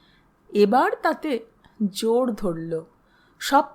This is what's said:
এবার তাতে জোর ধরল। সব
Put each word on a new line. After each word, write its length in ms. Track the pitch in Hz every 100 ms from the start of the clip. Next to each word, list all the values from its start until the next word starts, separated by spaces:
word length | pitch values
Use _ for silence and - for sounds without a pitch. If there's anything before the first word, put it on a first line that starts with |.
| _ _ _ _ _
এবার 380 | 208 202 247 359 -
তাতে 440 | 330 - 311 233 - _ _ - 208
জোর 460 | - 226 240 254
ধরল। 520 | 208 196 165 165 160 160 _ _ _ _ -
সব 260 | - 269 294